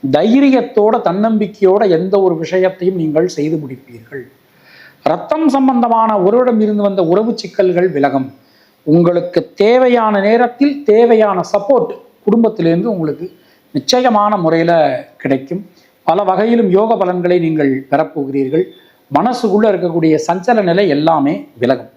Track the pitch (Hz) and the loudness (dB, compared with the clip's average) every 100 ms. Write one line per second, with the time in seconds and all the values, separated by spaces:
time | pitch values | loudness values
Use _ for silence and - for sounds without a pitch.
0 | 139 143 190 254 277 262 - - 208 247 | 0 2 4 4 4 2 0 0 2 2
1 | 185 180 220 220 196 - 190 196 208 165 | 0 -2 0 0 -2 0 2 4 2 0
2 | 185 196 190 165 160 185 185 185 180 185 | 0 0 0 0 -2 0 0 0 -4 -2
3 | 160 151 180 165 147 160 139 127 - 117 | -2 0 -2 -2 -4 -4 -8 -14 -18 -20
4 | 113 139 - _ _ _ _ - - _ | -18 -18 -18 _ _ _ _ -20 -20 _
5 | - 175 - 311 320 269 262 240 240 226 | -2 -2 -2 0 0 2 0 2 0 2
6 | 220 214 180 233 254 226 214 208 202 196 | 2 2 2 2 2 2 0 0 -2 0
7 | 165 180 220 220 180 - 185 175 180 147 | 0 0 0 -6 -10 -2 0 0 0 0
8 | 139 135 127 - _ _ _ _ - 160 | -2 -2 -6 -12 _ _ _ _ 0 2
9 | 175 175 170 - 160 - 202 247 254 240 | 4 0 -2 -4 -4 -2 2 4 2 2
10 | 220 208 196 233 240 - 285 277 - 214 | 0 0 2 2 0 0 -2 0 2 4
11 | 233 226 214 185 165 202 202 262 - - | 4 4 2 0 -2 -4 -2 -4 -4 -8
12 | - _ - 226 226 214 165 170 220 196 | -18 _ -2 2 0 0 0 0 -2 -4
13 | 156 139 180 - _ _ _ - - 247 | -6 -6 -12 -16 _ _ _ -8 -2 0
14 | 254 214 208 214 165 165 165 170 147 127 | 2 2 0 0 0 0 2 2 2 -2
15 | - _ 139 135 135 175 202 _ _ _ | -10 _ -4 -4 -4 -12 -12 _ _ _
16 | - 170 196 185 220 233 208 185 220 226 | -2 0 0 0 2 2 2 2 2 0
17 | 190 180 175 180 160 156 139 131 135 143 | 0 -2 0 0 0 0 0 -2 -2 -2
18 | 156 160 135 139 131 156 185 - _ _ | -2 -4 -6 -4 -2 -2 -4 -8 _ _
19 | _ 143 220 240 220 202 220 185 175 170 | _ -4 -4 -2 -2 0 0 0 -2 -2
20 | 160 156 156 180 180 226 190 170 202 143 | 0 0 -2 -6 -2 0 0 0 0 0
21 | 160 151 139 190 - - 120 131 - | 0 0 0 -4 -8 -6 -2 -2 -6